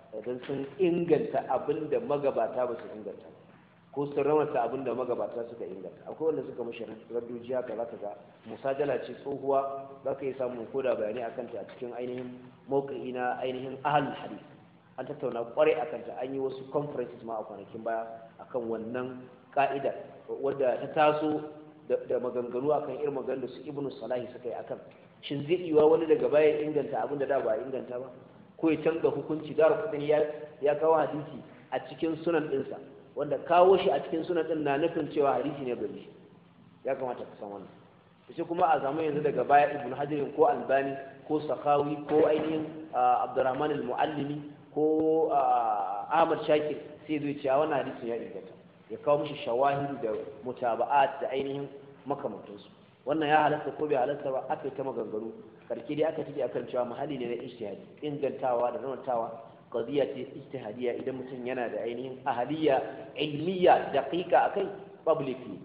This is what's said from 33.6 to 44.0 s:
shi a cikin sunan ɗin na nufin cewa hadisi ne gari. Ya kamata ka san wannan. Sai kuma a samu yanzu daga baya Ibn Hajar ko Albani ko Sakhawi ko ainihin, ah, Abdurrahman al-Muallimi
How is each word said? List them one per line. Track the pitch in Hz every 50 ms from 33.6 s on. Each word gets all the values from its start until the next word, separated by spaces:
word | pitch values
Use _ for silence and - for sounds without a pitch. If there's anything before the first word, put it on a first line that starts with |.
| 180 185 196 180
shi | - 196
a | - -
cikin | - - - 160 160
sunan | 170 180 165 156
ɗin | 160 170 156 147
na | 147 139 139
nufin | 160 165 165 170 147 139 147
cewa | 156 143 139 127
hadisi | 123 127 147 - 151 139
ne | 127 120
gari. | 110 110 101 95 98 - - - - - - - - - - - - - - - - -
Ya | 120 135
kamata | 127 131 123 120 113 107
ka | - - -
san | 110 101
wannan. | 101 101 92 85 - - - - - - _ _ _ _ _ - 123
Sai | - 170
kuma | 156 170 175 185
a | 165 156 139
samu | 131 135 143 160 160
yanzu | 156 143 147 147
daga | 147 139 131 127
baya | - 143 143 147 147 147 139
Ibn | 123 123 131
Hajar | 131 147 147 151 147 139 123 147
ko | - 156
Albani | 147 143 127 120 117 135 135 139 139 135 - - - - - -
ko | - 151 156
Sakhawi | 143 151 127 113 - 147 147 143 143 147 151 147 - -
ko | 151 151 156
ainihin, | 156 156 156 156 156 160 156 156 - - - - - -
ah, | 135 123 123 123 110 -
Abdurrahman | - - - 135 127 127 139 151 151 147
al-Muallimi | 135 123 120 123 120